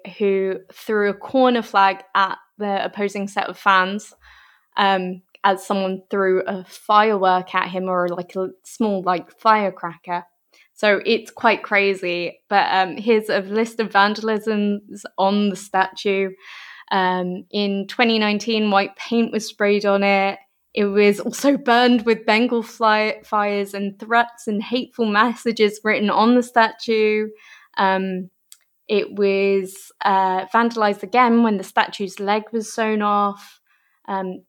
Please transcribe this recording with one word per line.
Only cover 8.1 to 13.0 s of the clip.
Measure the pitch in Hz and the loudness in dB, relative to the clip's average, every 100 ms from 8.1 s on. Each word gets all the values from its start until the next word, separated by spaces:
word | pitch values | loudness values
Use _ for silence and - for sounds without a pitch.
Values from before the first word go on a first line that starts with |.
| 175 175 196 | -4 -8 -8
a | 190 - | -8 -10
small, | - - 220 196 | -18 -4 -2 -2
like, | 180 180 - _ | -2 -2 -6 _
firecracker. | 220 214 196 185 175 160 - 175 - _ _ _ _ - | 2 2 0 -6 -12 -12 -10 -10 -10 _ _ _ _ -2
So | 214 196 202 | 2 2 2
it's | 226 - | -2 -4
quite | - 233 208 | 0 0 0
crazy. | - 202 196 190 180 175 170 - _ | 0 0 2 0 -4 -4 -6 -10 _
But, | 202 160 | 0 2
um, | 190 185 | 2 0
here's | 160 | -2